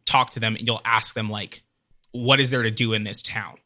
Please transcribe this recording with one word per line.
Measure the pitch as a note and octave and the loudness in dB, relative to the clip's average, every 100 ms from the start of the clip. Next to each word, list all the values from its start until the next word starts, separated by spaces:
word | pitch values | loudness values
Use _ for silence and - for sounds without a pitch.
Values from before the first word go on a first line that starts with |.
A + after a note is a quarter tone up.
talk | - C3+ B2 | 0 2 2
to | - | 0
them | A2 A2 | -4 -2
and | A#2 | -2
you'll | A2+ | -2
ask | A#2 A2+ - | 0 2 2
them, | - A2 | 0 -4
like, | G#2 G2 - _ _ _ _ _ | -6 -10 -14 _ _ _ _ _
"What | B2 B2 C3+ | -4 2 4
is | C3 | 4
there | B2+ | 2
to | A2+ | 0
do | A2 A#2+ | 0 0
in | A2 | -2
this | G#2+ G2+ | 0 -2
town?" | - A#2 G2+ - | -2 -6 -10 -14